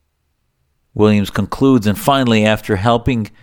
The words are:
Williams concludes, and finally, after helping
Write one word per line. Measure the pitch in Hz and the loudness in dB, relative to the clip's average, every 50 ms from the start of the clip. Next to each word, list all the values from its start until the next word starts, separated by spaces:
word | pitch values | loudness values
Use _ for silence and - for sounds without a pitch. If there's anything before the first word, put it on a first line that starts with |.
| _ _ _ _ _ _ _ _ _ _ _ _ _ _ _ _ _ _ _ | _ _ _ _ _ _ _ _ _ _ _ _ _ _ _ _ _ _ _
Williams | - 104 107 104 104 98 - | 0 2 2 2 2 0 -2
concludes, | - - 104 - - - 135 135 131 123 98 | -4 -6 -6 -6 -4 0 2 2 2 2 2
and | 107 101 | 0 -4
finally, | 92 - - 139 135 131 120 113 107 107 | -2 -2 -2 0 0 0 0 0 2 2
after | 107 110 107 - - 110 | 0 0 -2 -2 -4 -4
helping | 95 95 120 117 120 - - 131 113 107 - - _ | -2 0 0 0 0 -2 -2 -4 -4 -6 -8 -12 _